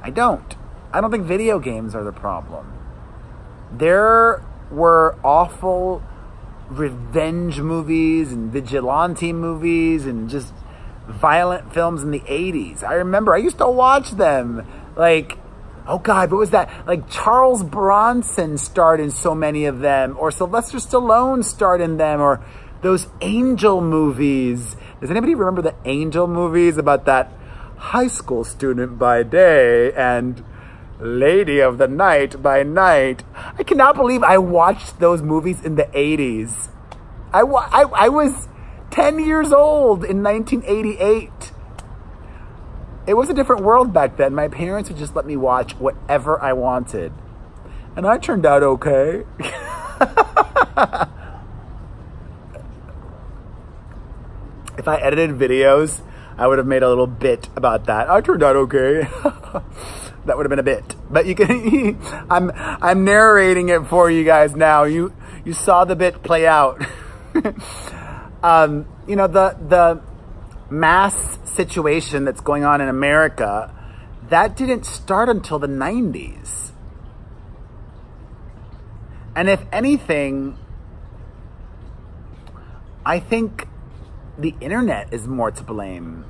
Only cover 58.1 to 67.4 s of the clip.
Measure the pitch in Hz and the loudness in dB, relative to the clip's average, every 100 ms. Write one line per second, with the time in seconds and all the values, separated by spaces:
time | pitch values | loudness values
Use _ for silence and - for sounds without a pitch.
58.1 | 196 - 320 147 135 131 139 131 156 143 | 2 2 2 4 4 2 2 2 2 -2
59.1 | - 294 - - 185 - - - - - | -2 -4 -4 -12 -12 -12 -16 -16 -14 -16
60.1 | - - 127 143 135 123 80 - - - | -12 -4 -2 0 0 0 -2 -6 -16 -2
61.1 | 151 180 185 202 247 220 269 220 - - | 0 0 2 2 2 2 2 2 -4 -12
62.1 | - - 180 180 - - - 170 190 190 | -14 0 0 0 -4 -10 -2 0 2 4
63.1 | 208 220 208 185 180 180 170 - 170 170 | 6 8 8 6 2 2 0 2 4 6
64.1 | 165 160 160 151 147 156 151 147 160 170 | 4 6 6 6 4 4 6 4 0 -4
65.1 | - - - - 165 - 180 180 175 180 | -8 -18 -14 -10 -4 4 4 4 2 -2
66.1 | 175 - 165 160 156 135 135 135 - - | -2 0 2 6 6 4 0 -12 -12 -18
67.1 | - - 330 | -18 -6 -4